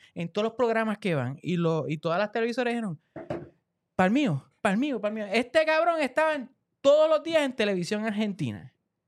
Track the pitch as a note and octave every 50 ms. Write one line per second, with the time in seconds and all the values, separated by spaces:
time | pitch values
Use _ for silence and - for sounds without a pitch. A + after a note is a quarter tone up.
0 | - - - E3+ E3+ E3+ - G#3 G#3+ A3+ A3 A3+ B3+ A#3 A3+ A3+ A3+ A3 G3+ G#3
1 | - G3+ E3 C#3 B2 B2 C#3 - - - F3+ F3 E3+ D#3+ E3 D#3 C#3 C3+ D#3 D3+
2 | - E3 E3 F3+ G#3 G#3 - A#3 A3+ A#3+ A3+ C4 B3 A#3+ A#3 A#3+ A3+ G3 D#3+ -
3 | _ _ - - - - - - - - - _ _ _ _ _ _ _ _ -
4 | F3+ F#3 A3 C#4+ D4+ A3 D3 C3+ - _ _ _ - G#3+ F#3 G#3+ C4+ D4+ C4+ A3
5 | G3+ G#3 A3 A3 G#3+ G3+ F#3 A3+ B3+ B3 - D#4+ D#4+ D#4 D#4 D#4+ E4+ F4 E4+ D#4+
6 | D4 B3+ - D4+ D#4 D#4+ D#4 D4 A#3 - _ _ _ _ _ _ - C#4 C#4+ D4+
7 | D#4 D#4+ D#4+ D4 D4 E4 E4 D#4 C#4+ C4+ B3+ - G#3+ G#3 G3 F3+ F3 - G#3+ G#3
8 | G#3+ A3+ G3+ G#3 A3 G#3 F#3 - D3+ A#2 G#2 F#2 D#2 - - _ _ _ _ _
9 | _